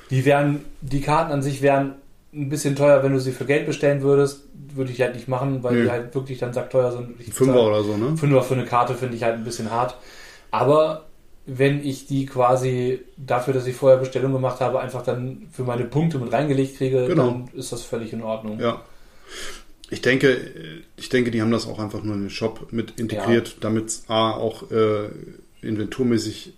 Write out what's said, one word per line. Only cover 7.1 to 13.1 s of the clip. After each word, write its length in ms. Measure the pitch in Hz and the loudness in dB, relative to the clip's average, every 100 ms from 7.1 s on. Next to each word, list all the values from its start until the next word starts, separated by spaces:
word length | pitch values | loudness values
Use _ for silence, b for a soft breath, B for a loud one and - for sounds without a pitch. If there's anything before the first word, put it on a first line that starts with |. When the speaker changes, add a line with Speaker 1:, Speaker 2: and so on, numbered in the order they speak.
| - | -14
Speaker 1:
Ich 80 | - | -8
Speaker 2:
Ein 40 | |
Fünfer 220 | - 131 | 2 6
Speaker 1:
zahl 120 | 123 110 | 6 6
Speaker 2:
oder 160 | 107 | 4
so, 140 | 104 104 | 0 0
ne? 200 | 127 160 | -2 0
Speaker 1:
Fünfer 260 | 143 131 | 4 4
für 120 | 123 | 4
eine 100 | 127 | -2
Karte 300 | 107 120 123 | 0 0 0
finde 220 | 123 127 113 | -2 -6 -2
ich 60 | |
halt 120 | 120 | -2
ein 100 | 113 | -2
bisschen 260 | 117 117 110 | -6 -6 -4
hart. 260 | 117 123 - B B B B B | -2 -2 -4 B B B B B
Aber 560 | 107 113 151 156 156 - - - - - | 0 4 4 4 -2 -12 -20 -20 -20 -10
wenn 380 | 127 139 143 | 0 2 2
ich 220 | 143 131 - | -4 -8 -4
die 200 | 139 135 | -4 -2
quasi 720 | 127 120 107 131 123 123 127 - | 2 4 4 2 -2 -2 -4 -8